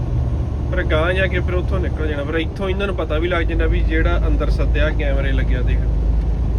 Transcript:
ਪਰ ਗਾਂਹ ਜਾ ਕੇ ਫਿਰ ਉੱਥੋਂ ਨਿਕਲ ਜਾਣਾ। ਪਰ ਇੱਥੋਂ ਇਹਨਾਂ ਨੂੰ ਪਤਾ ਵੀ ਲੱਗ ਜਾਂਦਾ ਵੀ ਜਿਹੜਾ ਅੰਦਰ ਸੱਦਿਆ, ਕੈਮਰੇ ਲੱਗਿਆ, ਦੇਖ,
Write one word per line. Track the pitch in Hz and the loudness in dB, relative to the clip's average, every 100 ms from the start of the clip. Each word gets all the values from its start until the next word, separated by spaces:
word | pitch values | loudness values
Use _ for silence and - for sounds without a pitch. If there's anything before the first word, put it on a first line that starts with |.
| - - - - - - - | -2 -2 -2 -2 -4 -4 -4
ਪਰ | - | -2
ਗਾਂਹ | 175 156 170 | 0 0 0
ਜਾ | 190 185 | 0 0
ਕੇ | 180 | 0
ਫਿਰ | - | 0
ਉੱਥੋਂ | 156 - 185 | -2 0 -2
ਨਿਕਲ | - - 147 | -2 -2 -2
ਜਾਣਾ। | 143 | -2
ਪਰ | 147 160 | -2 -2
ਇੱਥੋਂ | 156 - 190 | -4 -4 -4
ਇਹਨਾਂ | 190 202 | -2 -2
ਨੂੰ | 180 | -4
ਪਤਾ | 160 156 | -2 -2
ਵੀ | 175 | 0
ਲੱਗ | 170 | 0
ਜਾਂਦਾ | 165 160 160 | 0 0 2
ਵੀ | 151 | 2
ਜਿਹੜਾ | 151 160 165 151 156 | 2 2 2 2 2
ਅੰਦਰ | 147 147 | 2 2
ਸੱਦਿਆ, | 156 143 147 151 | 2 2 2 2
ਕੈਮਰੇ | 151 143 139 135 | 0 0 0 2
ਲੱਗਿਆ, | 135 139 - | 2 2 0
ਦੇਖ, | 151 - - - - - - - - | 2 2 2 0 2 2 0 0 0